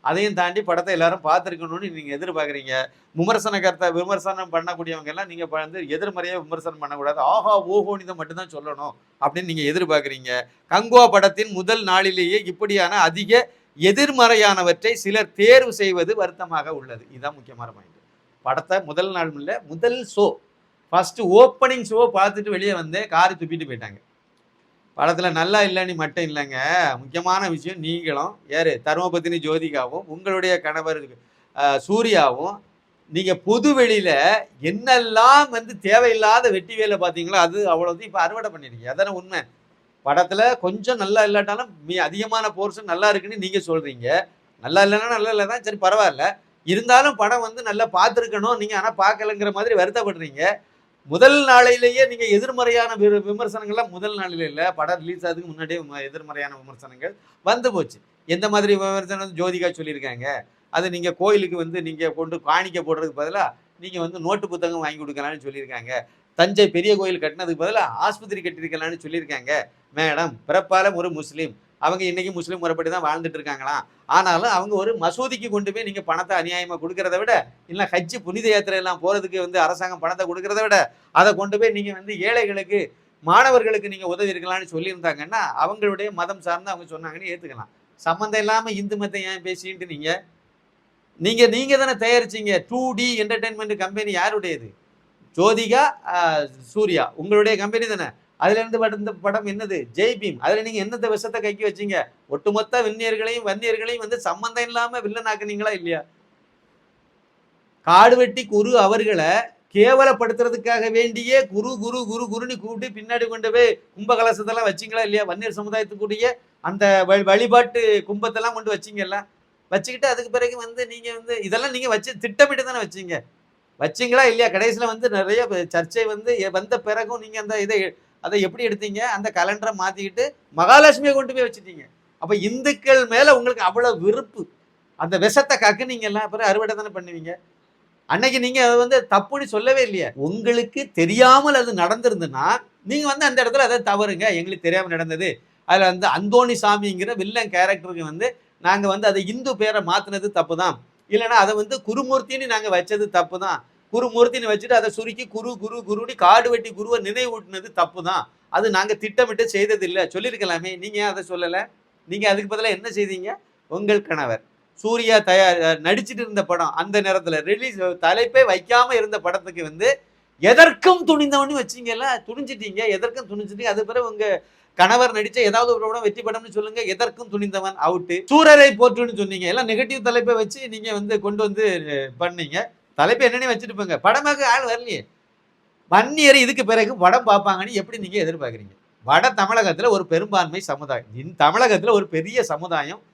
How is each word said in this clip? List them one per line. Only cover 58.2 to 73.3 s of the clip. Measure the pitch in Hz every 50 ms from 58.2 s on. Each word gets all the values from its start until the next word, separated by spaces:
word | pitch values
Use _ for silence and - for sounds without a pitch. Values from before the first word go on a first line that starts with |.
| _
எந்த | - 170 180 208 208
மாதிரி | 208 208 202 208 202
விமர்சனம் | 190 196 196 196 196 190 175 196 190 196 196 175
ஜோதிகா | 156 180 185 180 180 180 180
சொல்லியிருக்காங்க? | 175 160 156 156 147 139 135 135 120 120 127 139 139 117 - _ _ _ _ _ -
அது | 160 180 185
நீங்க | 175 175 170 180 170
கோயிலுக்கு | - 185 202 208 208 185 180 175
வந்து | 175 165 165 165 180
நீங்க | 165 160 160 151 165 160
கொண்டு | 147 156 165 160 170 165
காணிக்கை | - 147 156 175 185 190 170 175 156
போடுறதுக்கு | 156 160 160 160 156 135 143
பதிலா | 147 156 185 202 170 131 - _ _ _ _ _
நீங்க | 170 185 180 175
வந்து | 170 170 175 180
நோட்டு | 160 175 202 208 202
புத்தகம் | 175 175 175 175 170 170 165
வாங்கி | 156 151 156 151 151
கொடுக்கலாம்னு | 143 143 143 143 147 156 147 127
சொல்லியிருக்காங்க. | 139 135 139 135 123 127 120 117 120 127 120 - - _ _ _ _ _ -
தஞ்சை | 170 190 202 208 208 -
பெரிய | - 170 180 208 208
கோயில் | 196 190 185 180 170
கட்டினதுக்கு | 151 156 151 170 185 170 165 147 165
பதிலா | 196 220 220 180 131 110
ஆஸ்பத்திரி | 113 165 208 - 208 220 202 208 196
கட்டிருக்கலாம்னு | 165 175 151 156 160 160 160 156 156 165 170 165 165
சொல்லியிருக்காங்க. | 147 160 170 156 139 147 131 123 131 151 143 - - _ _ _ _ _
மேடம், | 147 160 160 147 151 170 165 120 113 -
பிறப்பால | - 151 190 185 - 190 185 190 202 190
ஒரு | 170 175 175
முஸ்லீம், | 160 156 151 - - 156 160 135 107 - _ _ _ _
அவங்க | 143 156 180 185 190
இன்னைக்கு | 180 175 185 180 196
முஸ்லீம் | 185 170 165 170 185 180
முறைப்படி | 170 165 165 165 165 165
தான் | 175 180 160
வாழ்ந்துட்டு | 151 156 165 165 165